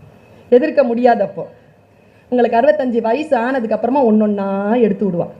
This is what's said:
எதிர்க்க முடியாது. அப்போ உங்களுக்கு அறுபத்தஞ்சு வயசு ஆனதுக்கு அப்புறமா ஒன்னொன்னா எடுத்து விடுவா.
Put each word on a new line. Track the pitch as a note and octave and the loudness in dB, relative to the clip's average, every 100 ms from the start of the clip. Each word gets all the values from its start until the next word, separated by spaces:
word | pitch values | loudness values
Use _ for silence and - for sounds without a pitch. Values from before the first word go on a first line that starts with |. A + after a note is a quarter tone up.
| - - _ - - | -20 -20 _ -16 2
எதிர்க்க | B3 D#4 - | 2 2 0
முடியாது. | B3 A#3 B3 A3 | 0 2 2 2
அப்போ | G3 E3+ C3+ - _ _ _ _ _ _ - | -2 -8 -14 -16 _ _ _ _ _ _ -4
உங்களுக்கு | B3 A#3+ A3+ | 0 2 2
அறுபத்தஞ்சு | C#4 D4+ B3+ A#3 | 2 2 0 -2
வயசு | A3 C4 D#4 B3 | -2 -2 -2 -2
ஆனதுக்கு | A#3+ C4+ A3 | -2 -4 -4
அப்புறமா | A3 A3+ C#4+ | -4 -2 0
ஒன்னொன்னா | A#3+ G#3+ G#3+ G3+ G3 G3 G3+ B3 | 2 2 2 -2 -4 -4 -2 2
எடுத்து | G#3+ F#3+ G3+ | 2 0 -4
விடுவா. | E3+ - | -4 -6